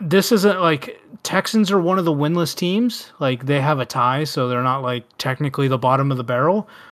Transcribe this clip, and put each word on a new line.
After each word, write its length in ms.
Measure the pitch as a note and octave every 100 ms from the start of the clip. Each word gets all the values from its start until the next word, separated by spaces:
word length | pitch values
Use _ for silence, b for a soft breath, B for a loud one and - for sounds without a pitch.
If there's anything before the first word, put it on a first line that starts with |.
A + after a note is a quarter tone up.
this 320 | F3 F3+ F#3
isn't, 280 | A3+ G3+ F#3
like, 400 | E3+ D3+ - - - -
Texans 480 | - F#3 F#3+ A3 G3
are 100 | G3
one 180 | E3+ F#3
of 60 |
the 80 | E3+
winless 420 | C#3+ D3 F3 D#3+
teams. 580 | - F3 G3 B3 A3+ - -
Like, 280 | C#3+ B2+ C3
they 140 | C#3+
have 180 | C#3 D3
a 60 | B2
tie, 380 | C3+ B2 C3+
so 240 | D3+ D3+ B2+
they're 140 | B2
not, 200 | B2+ C3+
like, 220 | B2+ B2 - _
technically 500 | C3 C3 D3 C3+ C#3
the 100 | C3
bottom 320 | B2+ C3+ C#3
of 60 | C3
the 80 |
barrel. 440 | A#2+ B2 D3 G3+ G3+ B B